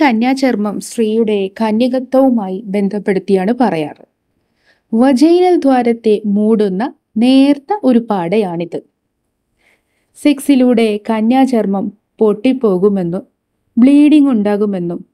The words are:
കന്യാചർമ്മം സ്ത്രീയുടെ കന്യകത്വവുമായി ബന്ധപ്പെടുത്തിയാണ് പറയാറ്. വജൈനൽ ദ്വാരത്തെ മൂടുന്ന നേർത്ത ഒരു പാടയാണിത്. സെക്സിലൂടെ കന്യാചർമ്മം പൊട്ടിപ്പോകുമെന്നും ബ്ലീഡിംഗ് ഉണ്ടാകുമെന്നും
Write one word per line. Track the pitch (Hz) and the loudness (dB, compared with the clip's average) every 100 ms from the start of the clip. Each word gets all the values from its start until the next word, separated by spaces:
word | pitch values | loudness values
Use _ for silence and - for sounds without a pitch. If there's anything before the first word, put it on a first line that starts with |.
കന്യാചർമ്മം | 294 220 247 269 269 208 208 196 - | 0 0 0 0 -2 -2 -4 -6 -8
സ്ത്രീയുടെ | - 220 220 220 208 190 196 | -4 -2 0 0 -2 -4 -4
കന്യകത്വവുമായി | 220 214 247 262 254 262 269 233 190 190 226 202 | -2 0 0 -2 -2 2 2 0 -4 -8 -6 -4
ബന്ധപ്പെടുത്തിയാണ് | 196 208 - 190 190 190 190 247 | -4 -4 -4 -4 0 0 0 0
പറയാറ്. | 226 165 147 - _ _ _ _ _ _ _ _ _ | -2 -2 -6 -10 _ _ _ _ _ _ _ _ _
വജൈനൽ | 220 262 247 311 349 359 339 269 | 0 2 4 4 4 2 2 2
ദ്വാരത്തെ | 254 240 233 220 208 214 202 | 2 0 -2 0 0 0 0
മൂടുന്ന | 214 220 208 185 277 - _ 214 | 2 2 0 -2 -6 -10 _ -2
നേർത്ത | 240 269 277 285 - 415 262 | 2 4 2 0 -4 -4 0
ഒരു | 233 233 | 0 0
പാടയാണിത്. | 202 170 214 190 170 170 165 - _ _ _ _ _ _ _ _ _ _ _ _ _ | -4 -2 -2 -2 -4 -8 -10 -16 _ _ _ _ _ _ _ _ _ _ _ _ _
സെക്സിലൂടെ | 294 277 - 269 247 233 226 208 208 | -2 0 0 2 2 2 0 -2 -4
കന്യാചർമ്മം | 220 220 262 269 233 196 196 202 - _ - | -2 0 2 2 0 -2 -4 -6 -10 _ -2
പൊട്ടിപ്പോകുമെന്നും | 220 208 262 262 220 185 208 196 175 180 - _ _ _ _ 233 | 0 0 -2 0 0 0 0 0 -4 -6 -10 _ _ _ _ 0
ബ്ലീഡിംഗ് | 254 285 294 302 277 | 4 6 4 4 2
ഉണ്ടാകുമെന്നും | 226 202 208 214 190 175 175 - | 0 0 -2 -2 -4 -6 -8 -14